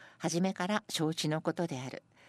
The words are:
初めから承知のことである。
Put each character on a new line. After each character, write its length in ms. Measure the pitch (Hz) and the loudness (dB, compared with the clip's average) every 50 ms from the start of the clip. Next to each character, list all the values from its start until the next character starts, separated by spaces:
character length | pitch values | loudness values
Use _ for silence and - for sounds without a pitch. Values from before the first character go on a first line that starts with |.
| - - - | -20 -20 -8
初 220 | - - 165 156 170 | -4 -2 0 2 2
め 140 | 185 190 196 | 2 2 2
か 140 | - 180 | 0 0
ら 160 | 180 208 214 - | 0 0 0 0
承 260 | - - - 156 156 165 | -2 0 0 2 0 0
知 140 | - - | 0 0
の 140 | 151 151 156 | 0 0 2
こ 100 | - 170 | 0 0
と 160 | 156 - 175 | 0 0 -2
で 120 | 165 147 127 | -2 -2 -4
あ 100 | 127 127 | -6 -6
る。 140 | - - - _ _ - - | -8 -10 -14 _ _ -20 -20